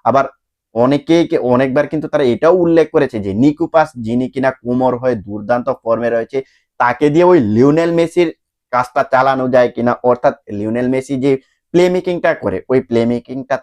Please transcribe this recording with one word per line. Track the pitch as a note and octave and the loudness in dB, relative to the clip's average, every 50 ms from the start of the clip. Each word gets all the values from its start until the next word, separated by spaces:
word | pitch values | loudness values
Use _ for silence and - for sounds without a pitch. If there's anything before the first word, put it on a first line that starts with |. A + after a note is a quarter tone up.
| - | -2
আবার | - A#2+ C3+ C3+ - - _ _ _ _ _ _ _ - | 0 0 0 0 -2 -6 _ _ _ _ _ _ _ -4
অনেকেই | A2+ A#2+ C3 C#3+ C#3+ C#3+ - E3 E3+ E3 - | 0 0 0 0 0 0 2 2 2 2 0
কে-, | E3 C#3+ - B2+ B2 | -2 -2 0 0 0
অনেকবার | B2 C3+ C3+ B2+ D3 D3 D3+ | 0 0 0 0 -2 -2 -2
কিন্তু | - D#3 D#3 D#3 | -4 -8 -6 -4
তারা | - D3 C#3+ | -2 0 0
এটাও | B2 A#2 G#2 - D#3+ F#3 F#3 E3+ | 0 0 2 2 2 2 2 2
উল্লেখ | E3+ E3 E3 D#3 D#3 | 2 2 2 2 2
করেছে | - D#3 C#3+ A#2+ - A2 | 2 0 0 0 -4 -6
যে | G2 G2+ F#2+ | -6 -4 -2
নিকুপাস, | G#2 - C#4+ D4 - E3+ D#3 - D#3+ D#3 D3+ - B2 | 2 2 2 2 0 -4 -2 0 0 0 0 -4 -10
যিনি | A2+ G#2+ A#2+ B2 B2+ B2 | -8 -4 -4 -2 -4 -4
কিনা | - C3+ C3 C3 C3 _ | -4 -4 -4 -4 -4 _
কোমর | - A#2+ B2 B2+ B2+ B2+ B2 A#2 | -6 -6 -2 0 0 0 -2 -2
হয়ে | B2+ B2+ A#2+ | -2 -4 -4
দুর্দান্ত | G#2+ F2 G2+ G2+ G#2 G#2 G2+ A#2+ B2 A#2 C#3 B2 - - | -4 -6 -10 -12 -10 -4 -4 -4 -2 -2 -4 -6 -6 -4
ফর্মে | A2+ A#2 A2+ A#2+ A#2 | -2 -2 -2 -2 -2
রয়েছে, | A#2 A#2 A2+ - - C3+ C3+ _ _ _ _ _ _ - | -2 -2 -4 -4 -6 -8 -8 _ _ _ _ _ _ -2
তাকে | A#2+ A#2+ B2 - D3 D3 | -2 -2 0 2 0 2
দিয়ে | D3 E3 F3+ F3+ | 4 4 4 6
ওই | F3+ E3 A#2+ G#2 G#2+ | 6 4 4 2 2
লিওনেল | A2+ B2+ C#3+ D3 D#3+ E3+ E3+ E3+ | 2 4 4 4 2 0 0 0
মেসির | E3 E3+ D#3+ - F3+ F3 E3 - _ _ _ _ _ _ _ - | 0 0 0 0 0 0 0 -2 _ _ _ _ _ _ _ -2
কাজটা | B2 B2+ - - C#3+ C3+ | -2 -2 -2 -2 -4 -2
চালানো | - - B2+ C3 C3+ C3+ C3 C3 B2+ | 0 2 2 2 2 0 0 -2 0
যায় | B2+ B2+ B2 A#2 - | 2 2 2 2 0
কিনা, | A#2+ A#2 A#2+ A#2 - - | -2 -2 -2 -2 0 0
অর্থাৎ | B2 B2 - - C#3+ - - _ - G#2 G2+ | 0 0 2 0 -2 -2 -2 _ -12 -10 -8
লিওনেল | G#2 G#2+ A2+ A#2+ B2 B2 | -6 -4 -4 -4 -2 -2
মেসি | C3 C3 C3 - C#3 B2+ | -2 -2 -4 -4 -6 -2
যে | B2+ C#3+ C3+ C3 _ _ _ _ _ _ - | 0 0 0 0 _ _ _ _ _ _ 0
প্লে | E3+ F3+ F3+ | 2 2 2
মেকিংটা | F3+ F#3 E3+ F3+ F3 E3 F3 E3+ D3+ | 2 -2 -2 -4 -4 -2 0 -2 -2
করে, | - - G#2 F#2+ F#2+ - - | -2 -4 -6 -6 -6 -4 -2
ওই | C3 C3 - - | -2 -2 0 0
প্লে | A#2 A#2 A#2 | -2 0 0
মেকিংটা | A#2 A#2+ A#2+ - - B2+ C3+ B2+ - C3+ B2 | 0 -2 -4 -6 -8 -12 -10 -8 -6 -6 -6